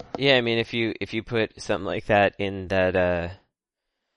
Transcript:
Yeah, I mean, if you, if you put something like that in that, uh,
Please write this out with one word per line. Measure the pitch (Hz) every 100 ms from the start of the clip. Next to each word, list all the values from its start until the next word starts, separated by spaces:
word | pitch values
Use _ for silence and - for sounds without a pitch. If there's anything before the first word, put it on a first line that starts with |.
| - -
Yeah, | 139 127
I |
mean, | 117 117
if | 113
you, | 120 113 -
if | 98
you | 110
put | - 117 107 -
something | - 101 95
like | 90 -
that | 104 98 -
in | 98 98 92
that, | 95 92
uh, | 92 90 87 85 92 _ _ _ _ _ _ _